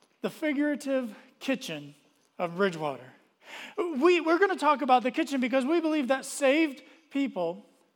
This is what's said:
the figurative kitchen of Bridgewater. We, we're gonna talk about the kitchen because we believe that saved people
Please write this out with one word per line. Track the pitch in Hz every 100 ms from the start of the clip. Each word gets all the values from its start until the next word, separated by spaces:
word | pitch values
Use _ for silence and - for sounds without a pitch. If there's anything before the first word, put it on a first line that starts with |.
| _ _
the | 196
figurative | - 311 285 294 285 269 269 240 202 - _
kitchen | - 262 - 151 143 147 _ _ _ -
of | 180 170
Bridgewater. | 196 165 151 127 127 - _ _ - - - -
We, | 349 277 330 349
we're | 320 330
gonna | 392 311
talk | 294 277
about | 262 254
the | 247
kitchen | 269 - 277
because | 247 269 254
we | 339
believe | 320 311 254
that | 269 262
saved | - 277 294 320 262 - - _
people | 277 269 190 170 190 - _ _